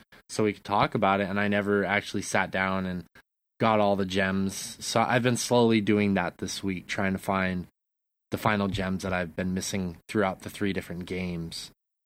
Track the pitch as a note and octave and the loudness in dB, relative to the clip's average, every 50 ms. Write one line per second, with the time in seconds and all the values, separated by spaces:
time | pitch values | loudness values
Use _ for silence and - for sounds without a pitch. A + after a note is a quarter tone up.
0 | - _ - - _ - - - G#2+ G#2 G2 - - - G2+ G#2+ C#3+ D3+ - - | -10 _ -20 -20 _ -8 -2 0 0 0 0 -2 -4 0 2 2 2 2 2 2
1 | G2+ G2 G2 G2+ G2+ F2+ G2 G2+ G#2 G2+ G2+ G#2 G2 G2+ G2+ G2+ F#2+ F#2+ G2+ G2+ | 2 4 4 4 2 0 0 0 0 2 2 2 2 2 2 2 2 2 0 0
2 | - - - G2+ F#2 - - G2+ F#2+ F2 - F#2+ F#2+ F#2+ F#2+ F#2+ F#2 F#2 F2+ F2+ | -2 -2 -6 -6 -4 -2 0 0 0 0 0 -2 0 0 0 -2 -2 -4 -4 -6
3 | - - - - - _ _ _ _ _ _ - A#2 A2+ A2 G#2 G#2 G2+ G2+ F#2+ | -8 -12 -20 -20 -20 _ _ _ _ _ _ 0 2 4 4 4 4 4 4 2
4 | G2 F#2 F#2 G2 G2 F#2+ F#2+ G2 F#2+ G2 - - - - - - - - - A2+ | 0 0 0 0 2 2 2 0 0 -2 -4 -6 -10 -12 -12 -12 -6 -2 0 2
5 | A2 - A#2+ B2+ A#2 B2+ A#2+ A2 - - B2 A#2+ A#2 A2+ A2+ A2 G2+ A2 G#2 G#2 | 2 4 2 2 2 2 0 0 0 2 4 4 6 6 4 4 4 4 4 4
6 | G#2 G2+ G2 F#2+ F2 E2 - - G2 F#2+ - - - G2 F#2 E2+ - - - - | 4 4 2 2 0 -2 -4 -6 -8 -8 -8 -6 -6 -6 -6 -6 -8 -8 -4 -2
7 | G2 F#2+ F#2+ F#2 - - G2 F#2+ F#2 F#2 F#2 F2+ E2+ - _ _ _ _ _ _ | -2 -2 -2 -2 -2 0 0 0 0 0 -2 -4 -6 -10 _ _ _ _ _ _
8 | _ _ _ _ _ - - - - A2+ G#2+ G2+ G2+ F#2+ F#2 G2+ F#2+ F#2 F#2+ F2+ | _ _ _ _ _ -8 -4 -2 0 2 2 2 0 0 -2 -2 -2 -2 -4 -4
9 | F#2+ F#2+ F#2 F2+ F2+ D#2+ - - F#2 F#2 F#2 F#2+ F2+ - - G2 F#2 F2 E2 - | -2 -2 -2 -2 -2 -2 -4 -4 -2 -2 -2 -2 -4 -4 -4 -4 -4 -6 -8 -10
10 | _ - - G#2+ G2 F#2+ F2+ - - G#2 - - G#2+ G2 F#2 F#2 - - F2 F2 | _ -4 0 0 2 2 0 -4 -8 -12 -6 -4 -2 -2 -2 -2 -4 -6 -8 -10
11 | F2+ - F#2 F2+ F#2 F2+ F2 E2+ E2 E2 - - - - - _ _ _ _ _ | -8 -6 -6 -6 -4 -4 -4 -6 -8 -8 -10 -12 -14 -16 -18 _ _ _ _ _
12 | _ | _